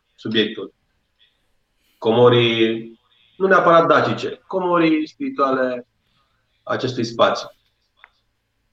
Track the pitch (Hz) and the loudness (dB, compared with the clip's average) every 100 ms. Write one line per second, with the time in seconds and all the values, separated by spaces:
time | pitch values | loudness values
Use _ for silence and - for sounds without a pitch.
0 | _ _ 113 110 104 110 95 _ _ _ | _ _ -4 -2 -2 -4 -14 _ _ _
1 | _ _ _ _ _ _ _ _ _ _ | _ _ _ _ _ _ _ _ _ _
2 | 113 113 123 120 117 113 110 113 113 - | -2 4 4 4 2 2 0 -2 -10 -18
3 | _ _ _ - 190 185 170 165 165 147 | _ _ _ -4 2 2 4 4 4 2
4 | 123 - 202 - - 190 180 175 165 156 | 0 -4 -8 -12 -10 -6 -2 0 2 0
5 | 156 - 135 135 139 135 127 123 123 _ | -4 -8 -8 -4 -2 -2 -4 -6 -12 _
6 | _ _ _ _ _ _ - 107 127 127 | _ _ _ _ _ _ -8 -6 -4 -4
7 | 113 - - - - - _ _ _ _ | -6 0 0 0 -8 -20 _ _ _ _
8 | _ _ _ _ _ _ _ | _ _ _ _ _ _ _